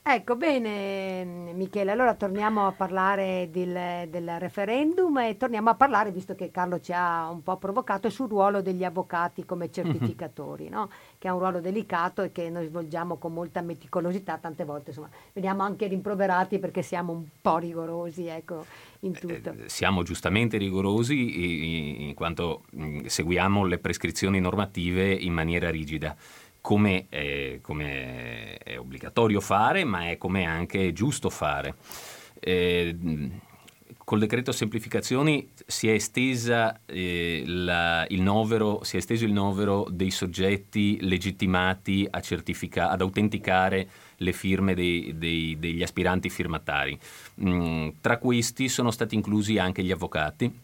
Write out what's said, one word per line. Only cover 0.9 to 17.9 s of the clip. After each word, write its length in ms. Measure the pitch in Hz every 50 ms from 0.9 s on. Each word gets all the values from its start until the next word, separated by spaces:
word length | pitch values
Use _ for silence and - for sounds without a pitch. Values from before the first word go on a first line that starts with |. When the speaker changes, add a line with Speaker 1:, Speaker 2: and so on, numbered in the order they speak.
| 196 196 190 190 185 185 185 180 175 175 175 175 170
Speaker 1:
Michele, 380 | 180 190 185 - 208 196 190
allora 240 | 208 240 254 240 208
torniamo 500 | - 208 196 190 202 208 214 220 208 202
a 60 | 190
parlare 800 | 190 - 196 185 185 190 185 190 202 196 196 190 185 185 180 165
del, 580 | 160 185 180 180 175 180 180 175 175 175 175 165
del 300 | 165 180 170 170 170 170
referendum 760 | 180 175 - 208 202 196 226 262 302 311 349 370 370 339 285 262
e 180 | 233 226 208
torniamo 320 | - 254 254 240 214 214 233
a 60 | 226
parlare, 340 | 226 262 277 240 202 220 208
visto 220 | 175 180 - - 185
che 160 | - 185 156
Carlo 300 | - 185 180 180 180 165
ci 120 | - - 175
ha 360 | 175 180 175 170 165 165 160
un 140 | 175 170 147
po' 140 | 185 185
provocato, 520 | 185 - 196 196 254 247 - 202 190 - 226
sul 180 | 214 - -
ruolo 340 | 208 214 202 190 202 202 202
degli 220 | 185 190 185 180 180
avvocati 640 | 180 165 185 180 - - 170 175 175 _ - -
come 200 | - 180 175 170
Speaker 2:
Mhm. 60 | 165
Speaker 1:
certificatori, 960 | - 185 170 170 139 113 120 117 - - 170 151 - - 143 143 147 147 156
no? 220 | 156 - 214 208 185 - - - - - _
Che 80 | -
è 40 | 185
un 60 | 185
ruolo 220 | 180 185 185 180 180
delicato 640 | 165 185 190 226 214 - 185 170 170 180 - - 190
e 80 | 165
che 180 | - - 170 165
noi 160 | 170 175 165
svolgiamo 520 | 156 156 175 165 151 160 170 170 175 170
con 160 | - - 170 165
molta 280 | 165 175 165 - 185
meticolosità, 760 | 170 170 165 - - - - 180 165 175 180 202 190 - 160 160
tante 220 | - 170 156 - 170
volte, 260 | 147 147 147 143 -
insomma, 180 | 139 143 151 147 - - - - _
veniamo 280 | 202 180 190 196 196
anche 240 | 196 208 196 - 220
rimproverati 720 | 196 196 185 190 208 208 190 196 190 180 180 190 185 208
perché 240 | 190 185 165 - 180
siamo 300 | 170 - 185 175 180 175
un 140 | 165 170 160 147 _ _
po' 180 | _ 196 160 170
rigorosi, 680 | 170 170 165 165 165 165